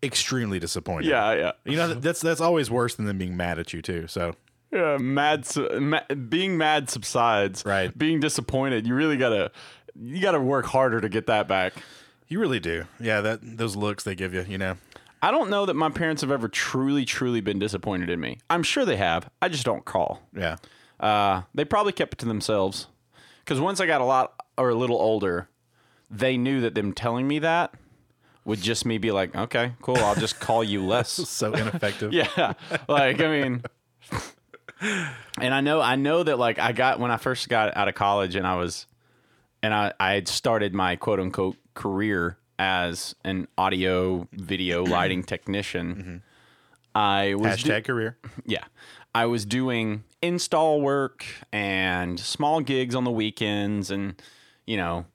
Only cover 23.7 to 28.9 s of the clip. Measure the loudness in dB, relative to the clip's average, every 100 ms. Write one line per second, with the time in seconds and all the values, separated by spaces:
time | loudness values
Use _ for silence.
23.7 | 0 2 2 4 4 2 _ -12 -2 0
24.7 | 2 2 2 2 2 0 -2 -4 _ _
25.7 | _ _ _ _ -2 0 2 0 2 0
26.7 | 0 -2 -2 -2 -2 0 0 2 2 0
27.7 | -6 _ _ _ _ _ _ -4 -2 -2
28.7 | -2 -2